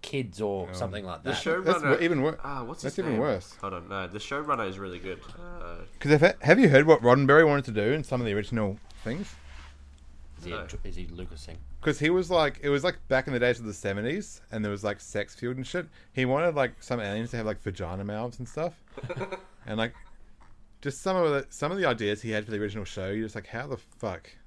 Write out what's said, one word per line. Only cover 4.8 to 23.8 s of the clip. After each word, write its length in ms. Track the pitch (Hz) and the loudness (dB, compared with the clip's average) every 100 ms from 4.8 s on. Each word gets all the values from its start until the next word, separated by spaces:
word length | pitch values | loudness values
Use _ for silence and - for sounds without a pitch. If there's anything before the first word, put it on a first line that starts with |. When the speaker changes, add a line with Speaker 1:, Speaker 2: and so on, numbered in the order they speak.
| 98 87 | -10 -10
Speaker 3:
good. 200 | 95 87 - - | -10 -10 -12 -16
Uh, 400 | - - 87 85 85 - | -14 -12 -12 -12 -14 -8
Speaker 2:
'Cause 140 | 139 147 | 6 8
have, 160 | 170 - | 8 6
have 160 | 135 196 | 6 10
you 80 | 233 | 12
heard 180 | 139 151 | 10 10
what 140 | 151 | 8
Roddenberry 460 | 117 127 135 143 160 | 8 6 8 8 8
wanted 180 | 143 127 | 6 0
to 60 | |
do 200 | 107 104 | 0 2
in 120 | 151 | 0
some 160 | 135 127 | -2 -2
of 60 | 120 | 0
the 60 | |
original 460 | 101 104 117 104 101 - - | -2 -2 -2 -2 -4 -12 -12
things? 320 | - 139 202 - - - - - - - - - - - | -8 -6 -8 -12 -16 -16 -18 -18 -20 -20 -20 -18 -18 -16
Speaker 1:
Is 60 | |
he, 60 | 85 | -12
Speaker 3:
No. 160 | 107 87 90 | -10 -10 -8
Speaker 1:
is 120 | 104 90 | -6 -6
he 100 | 87 | -6
Lucasing? 480 | 85 92 78 - 85 - - | -8 -10 -12 -14 -14 -14 -4
Speaker 2:
'Cause 180 | - 143 | 0 2
he 120 | 151 | 2
was 200 | 185 175 | 2 4
like, 300 | 180 151 - | 4 2 0
it 60 | 143 | 0
was, 160 | 143 | 2
like, 140 | 170 175 - | 0 -4 0
back 180 | 131 131 | 0 2
in 60 | |
the 60 | 127 | 2
days 180 | 123 120 | 2 2
of 60 | |
the 80 | 113 | -4
seventies, 720 | 101 104 98 110 170 208 - - | -6 -4 -2 -2 -4 -8 -14 -10
and 100 | 113 | -4
there 60 | 104 | -2
was, 140 | 101 | -2
like, 160 | 104 101 | -4 -6
sex 340 | - 104 104 | -6 -6 -6
fueled 220 | - 120 131 | -6 -6 -6
and 100 | 127 | -6
shit. 220 | 180 160 - - | -6 -6 -14 -12
He 120 | - | -2
wanted, 300 | 127 135 175 | 2 4 2
like, 280 | 151 127 - | 2 0 -2
some 180 | - 120 | -6 -4
aliens 300 | 104 104 120 | -2 -4 -4
to 80 | 120 | -4
have, 80 | 107 | -4
like, 140 | 107 | -4
vagina 420 | - 92 90 92 | -6 -6 -6 -6
mouths 340 | 101 104 123 120 | -6 -6 -8 -8
and 100 | 123 | -12
stuff, 260 | - 165 - - - | -6 -6 -8 -20 -14
Speaker 3:
<laughs> 680 | 123 175 190 185 - - - | -10 -8 -8 -10 -14 -20 -8
Speaker 2:
and, 120 | 107 | -4
like, 160 | 113 - - - - - - - - - | -4 -6 -20 -20 -20 -20 -20 -20 -20 -10
just 180 | 143 135 | -10 -6
some 160 | 190 185 | -2 2
of 140 | 170 | 2
the, 160 | 143 131 | 2 -4
some 220 | - 147 | -6 -4
of 60 | 190 | 0
the 80 | 170 | 0
ideas 360 | 117 104 104 | 2 0 -2
he 80 | 113 | -2
had 140 | 107 | -4
for 60 | 104 | -4
the 60 | 107 | -4
original 260 | 104 107 | -4 -4
show. 260 | 101 - 95 | -8 -6 -4
You're 140 | 104 | -4
just 100 | 110 | -4
like, 120 | 110 98 | -8 -10
"How 200 | 113 143 | -10 -8
the 100 | |
fuck?" 520 | 135 | -8